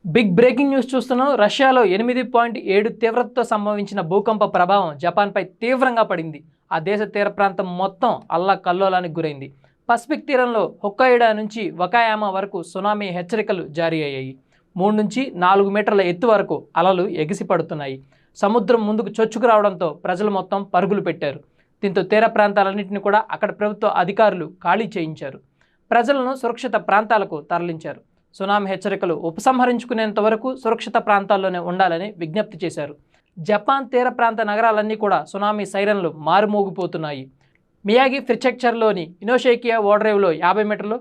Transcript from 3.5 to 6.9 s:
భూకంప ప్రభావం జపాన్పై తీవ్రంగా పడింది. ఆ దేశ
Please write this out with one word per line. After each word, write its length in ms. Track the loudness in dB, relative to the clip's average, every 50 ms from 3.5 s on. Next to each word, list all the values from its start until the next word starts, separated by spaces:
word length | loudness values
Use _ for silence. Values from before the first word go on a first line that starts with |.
| -2 -2 -2 -2 -2 -4 -4 -6 -6 -6
భూకంప 420 | -4 0 0 0 0 0 0 0 0 0 2
ప్రభావం 340 | 0 2 4 4 2 2 0 -6 -4 -4
జపాన్పై 400 | 0 0 0 0 0 -2 -4 -6 -6 _ _
తీవ్రంగా 420 | -2 -2 0 2 2 2 2 2 0
పడింది. 360 | 0 0 -6 -4 -8 -10 -14 -18 _ _ _ _ _
ఆ 80 | -6 -4
దేశ 220 | -2 -2